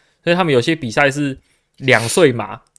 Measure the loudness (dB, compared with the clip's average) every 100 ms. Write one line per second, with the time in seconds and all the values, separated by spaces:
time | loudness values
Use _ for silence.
0 | _ _ -2 0 2 0 0 -4 -4 0
1 | 0 0 -6 -8 _ _ _ _ 0 0
2 | 0 2 2 2 -8 -14 _